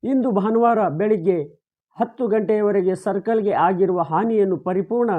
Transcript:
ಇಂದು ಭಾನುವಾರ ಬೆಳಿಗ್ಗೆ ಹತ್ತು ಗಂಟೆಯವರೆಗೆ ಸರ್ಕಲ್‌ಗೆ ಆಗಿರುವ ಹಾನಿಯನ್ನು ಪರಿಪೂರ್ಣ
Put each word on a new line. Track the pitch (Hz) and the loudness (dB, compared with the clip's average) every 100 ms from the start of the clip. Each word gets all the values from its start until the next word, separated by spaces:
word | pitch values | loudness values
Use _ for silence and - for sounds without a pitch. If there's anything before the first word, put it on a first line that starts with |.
ಇಂದು | 233 269 254 | 0 0 2
ಭಾನುವಾರ | 202 202 226 233 226 190 | 0 0 2 2 2 0
ಬೆಳಿಗ್ಗೆ | 147 208 214 165 180 147 - _ _ _ - | 0 0 0 0 -2 -4 -12 _ _ _ -8
ಹತ್ತು | 240 - 247 | -8 -4 -2
ಗಂಟೆಯವರೆಗೆ | 220 214 214 208 202 185 | 0 0 0 2 0 0
ಸರ್ಕಲ್‌ಗೆ | 185 - 196 196 226 208 | -2 -4 -4 -2 -2 0
ಆಗಿರುವ | 143 170 185 185 180 | 2 0 2 0 0
ಹಾನಿಯನ್ನು | 160 160 220 226 196 180 | 0 0 0 2 0 0
ಪರಿಪೂರ್ಣ | - 185 190 233 240 | -2 -4 -2 -2 0